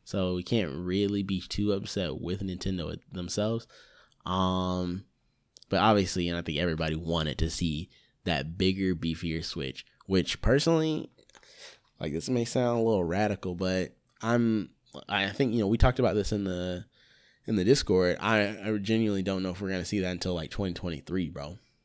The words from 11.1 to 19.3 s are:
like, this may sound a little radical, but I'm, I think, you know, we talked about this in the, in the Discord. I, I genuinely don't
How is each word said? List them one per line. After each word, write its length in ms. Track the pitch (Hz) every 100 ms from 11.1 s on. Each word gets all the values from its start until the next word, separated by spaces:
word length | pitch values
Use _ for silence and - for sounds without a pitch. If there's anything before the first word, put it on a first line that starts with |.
| _ _ - - - - - _ -
like, 140 | 78
this 160 | 78 -
may 160 | 123
sound 340 | 117 135 123 117
a 20 |
little 220 | 113 101
radical, 500 | 85 95 107 98 92
but 400 | 87 92 92 87 - _ -
I'm, 500 | 113 120 117 107 90 _ _ - -
I 200 | 101 98
think, 240 | 98 131
you 60 | 117
know, 80 | 98
we 100 | 113
talked 200 | 131 123
about 160 | 113
this 180 | 104 98
in 120 | 104
the, 400 | 98 90 90 90 - _ _ _ _ _ -
in 100 | 104
the 80 |
Discord. 540 | 95 147 - 92 90 -
I, 380 | 104 110 101 107
I 140 | 101 107
genuinely 460 | 98 110 110 98
don't 200 | 95